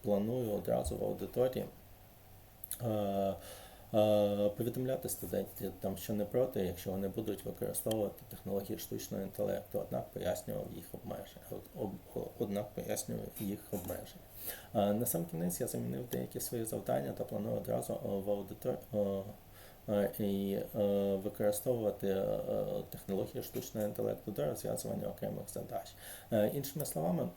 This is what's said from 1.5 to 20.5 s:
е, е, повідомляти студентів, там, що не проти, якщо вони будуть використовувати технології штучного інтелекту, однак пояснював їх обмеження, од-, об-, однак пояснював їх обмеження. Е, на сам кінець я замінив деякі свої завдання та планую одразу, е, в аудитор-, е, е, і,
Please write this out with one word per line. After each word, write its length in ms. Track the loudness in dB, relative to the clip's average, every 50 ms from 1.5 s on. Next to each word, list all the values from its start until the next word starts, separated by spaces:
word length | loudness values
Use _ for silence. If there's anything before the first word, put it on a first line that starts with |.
| 2 0 -4 -4 -8 -16 -20 -20 -20 -20 -20 -20 -20 -20 -20 -20 -20 -20 -20 -20 -16 -16 -8 -8 -6 -2
е, 540 | 0 0 2 2 2 2 2 2 2 2 0 -2 -6 -12 -14 -14 -16 -16 -18 -18 -10 2 6
е, 560 | 6 8 8 8 8 8 6 6 6 4 4
повідомляти 600 | 4 2 -2 0 0 0 0 0 0 0 0 -4
студентів, 640 | -4 -4 -4 -2 0 0 0 -2 -4 -4 -4 -4 -4 -2
там, 180 | -2 -2 -2
що 160 | -2 -2 -2 0
не 120 | 0 0
проти, 340 | 2 4 4 4 4 2 0
якщо 320 | 0 0 0 -2 -4 -2
вони 160 | -2 0 0
будуть 380 | 0 -2 -2 -2 -2 -2 -4 -4
використовувати 760 | -8 -4 -2 -2 -2 -2 0 0 2 2 2 2 0 -2 -8 -14 -14
технології 500 | -14 -10 -4 -2 0 0 0 -2 -6 -6
штучного 440 | -4 -6 -4 -6 -4 -4 -4 -4 -4
інтелекту, 560 | -4 -2 -2 0 0 0 -2 -4 -2 -4 -4
однак 320 | -2 -2 -4 -4 -4 -4
пояснював 540 | -6 -2 0 0 0 0 -2 -4 -4 -4 -4 -6 -8
їх 100 | -10 -10 -10 -12
обмеження, 520 | -10 -8 -8 -6 -6 -8 -10 -14 -16 -12 -10
од-, 300 | -10 -10 -10 -12 -6 -4 -4 -4 -4 -6 -12 -8 -6
об-, 120 | -6 -6 -6 -2 -2
однак 300 | -2 0 0 -2 -2 -2
пояснював 580 | -6 -6 -4 -2 -2 -2 -2 -4 -4 -4 -4 -6 -6 -4
їх 200 | -2 -2 -2 -4 -4 -4
обмеження. 520 | -4 -4 -2 -4 -6 -6 -6 -12 -14 -16 -18 -16 -14 -10 -8 -8 -8 -8 -12 -2 2
Е, 180 | 4 6 6 6
на 120 | 4 2
сам 200 | 2 2 0 0
кінець 360 | -2 -2 0 0 0 2 0
я 60 | -2
замінив 400 | -2 0 -2 -2 -2 -2 -2 -2 -2
деякі 280 | -2 -2 -2 -2 -4 -6
свої 260 | -4 -2 -2 -2 -2
завдання 460 | 0 -2 -4 0 0 0 2 0 -2
та 120 | -2 -4 -4
планую 340 | -4 -2 -2 0 0 0
одразу, 360 | -2 0 2 0 0 0 -2 -4
е, 40 | -2 0
в 280 | 0 0 0 2 2
аудитор-, 480 | 0 0 0 -6 -10 -4 -2 -2 -2 -2 -4 -2 2
е, 300 | 2 2 4 2 0 -2 -6 -10 -14 -16 -20 -18 -18 -18 -18 -18 -12 -2 4
е, 220 | 4 6 6 4 2 2
і, 340 | 2 2 4 4 2 2